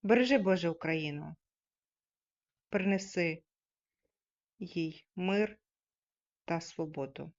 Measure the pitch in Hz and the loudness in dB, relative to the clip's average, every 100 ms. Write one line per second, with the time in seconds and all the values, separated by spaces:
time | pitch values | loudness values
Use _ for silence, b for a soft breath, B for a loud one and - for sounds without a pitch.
0 | 202 240 254 269 190 185 170 165 165 160 | 4 4 6 4 4 2 2 -2 -2 -2
1 | 151 147 151 160 _ _ _ _ _ _ | -2 -6 -10 -14 _ _ _ _ _ _
2 | _ _ _ _ _ _ _ 202 185 190 | _ _ _ _ _ _ _ 0 2 0
3 | 196 - 170 160 _ _ _ _ _ _ | 0 -2 0 -2 _ _ _ _ _ _
4 | _ _ _ _ _ _ 180 170 160 160 | _ _ _ _ _ _ -8 -4 -4 -6
5 | _ - 185 202 214 214 _ _ _ _ | _ -4 0 2 0 -4 _ _ _ _
6 | _ _ _ _ - 165 165 - 160 151 | _ _ _ _ -6 -6 -6 -8 -8 -6
7 | 135 139 151 | -10 -10 -16